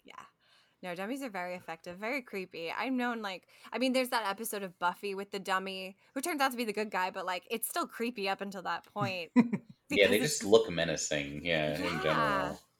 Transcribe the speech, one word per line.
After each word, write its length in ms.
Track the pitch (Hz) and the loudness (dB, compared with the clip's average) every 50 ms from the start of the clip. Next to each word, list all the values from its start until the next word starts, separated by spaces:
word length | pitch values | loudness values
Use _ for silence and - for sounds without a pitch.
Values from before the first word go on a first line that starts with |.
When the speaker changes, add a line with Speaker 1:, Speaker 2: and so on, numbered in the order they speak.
| _ | _
Speaker 1:
Yeah. 200 | - - - - - _ _ _ _ _ _ _ _ _ _ - | -20 -20 -20 -20 -20 _ _ _ _ _ _ _ _ _ _ -8
No, 120 | 180 175 | -8 -6
dummies 280 | 170 190 208 262 269 277 | -6 -4 -4 -4 -6 -6
are 80 | 247 | -6
very 240 | 196 190 180 180 180 | -6 -6 -6 -6 -6
effective, 420 | 180 - - 165 165 - 180 175 180 | -8 -8 -10 -12 -12 -10 -14 -12 -8
very 240 | 208 220 269 285 247 | -6 -4 -4 -4 -6
creepy. 480 | - - 196 185 175 - 160 165 165 | -6 -8 -8 -8 -8 -8 -8 -6 -6
I've 220 | - - - 262 262 | -4 -4 -2 -2 0
known, 300 | 247 240 247 233 226 220 | 0 0 0 -2 -4 -4
like, 260 | 202 185 170 - _ - - - - - | -6 -8 -8 -12 _ -20 -20 -16 -8 -2
I 60 | - | 0
mean, 140 | 247 262 247 | 2 4 4
there's 160 | 262 254 247 | 2 2 2
that 160 | 254 233 220 196 | 0 0 0 0
episode 340 | 196 - 226 220 - 202 196 | -2 -2 -4 -4 -4 -4 -6
of 160 | 185 170 _ | -6 -6 _
Buffy 360 | 180 175 180 - - 202 196 | 0 0 0 0 -6 -6 -4
with 160 | 190 202 196 - | -4 -6 -6 -6
the 80 | 202 | -6
dummy, 560 | 190 196 190 190 190 196 190 190 190 185 196 _ _ _ _ | -2 0 0 0 0 -2 -6 -6 -8 -10 -12 _ _ _ _
who 60 | 269 | -4
turns 200 | 269 339 349 277 277 | -4 -2 0 2 2
out 100 | 277 254 | 2 2
to 40 | 233 | 0
be 60 | 247 | -2
the 80 | 214 202 | -2 0
good 160 | 208 214 214 | -2 -2 0
guy, 200 | 202 185 185 190 | 0 0 0 0
but, 160 | 190 190 175 | -2 -4 -2
like, 200 | 185 180 180 - - | -2 -2 -4 -4 -6
it's 180 | 233 220 - - | -6 -4 -4 -4
still 180 | - 349 330 - | -2 -2 -4 -4
creepy 400 | - - 226 240 247 - 196 196 | -4 -4 -4 -4 -2 -2 -2 -2
up 120 | 196 190 196 | 0 -2 -4
until 200 | 202 190 196 180 | -8 -8 -6 -6
that 220 | 180 170 170 - | -4 -6 -6 -6
point 480 | - _ 208 202 196 190 180 165 156 _ | -10 _ -2 -2 0 0 -4 -8 2 _
Speaker 2:
<laughs> 540 | 240 240 240 - - - _ - _ _ _ - | 4 6 6 2 -6 -6 _ -20 _ _ _ 4
Speaker 3:
Yeah, 140 | - 98 | 6 6
Speaker 1:
because 40 | 92 | 8
Speaker 3:
they 100 | 98 107 | 8 4
Speaker 1:
it's 180 | 131 151 147 - | 4 2 0 -2
Speaker 3:
just 20 | |
Speaker 1:
just 40 | 113 | 4
Speaker 3:
look 260 | 98 107 113 113 - | 8 8 8 8 6
menacing, 760 | 87 82 87 82 78 76 - - - 73 71 71 71 73 73 | 0 0 0 0 0 -2 0 0 0 0 -2 -2 -6 -6 0
yeah, 340 | 87 85 78 76 78 76 78 | 2 2 4 2 2 0 0
in 220 | - - 82 80 | 0 -2 -2 0
Speaker 1:
Yeah. 0 | |
Speaker 3:
general. 600 | - - - - - 214 202 196 190 185 190 - - _ _ _ | 2 2 4 4 4 4 2 2 0 -2 -4 -8 -12 _ _ _